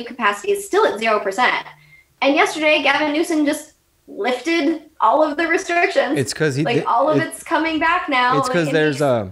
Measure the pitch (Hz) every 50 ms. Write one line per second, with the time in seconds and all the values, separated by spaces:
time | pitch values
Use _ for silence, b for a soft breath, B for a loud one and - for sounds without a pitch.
0 | 240 - 240 - 226 202 208 - - 208 202 202 - - - 403 440 247 202 208
1 | 226 226 214 208 - 190 190 - 240 196 - - - - - b b b b b
2 | b b b - 254 277 294 330 415 392 - 311 311 302 311 311 277 269 277 285
3 | 302 302 294 311 330 - 330 302 294 285 294 285 - - _ _ _ _ _ _
4 | _ - - - 202 247 247 247 - 330 330 339 277 320 320 - - - _ -
5 | - 220 226 302 311 302 285 339 330 320 339 - - - 339 349 370 381 - -
6 | - 254 311 143 123 - - - 156 151 123 139 160 - 240 - - - 220 247
7 | 277 311 311 294 320 320 - - - - 330 302 320 320 320 302 330 320 349 359
8 | 359 311 277 247 247 247 254 247 262 254 247 175 160 143 151 156 156 156 139 131
9 | 147 135 123 113 101 92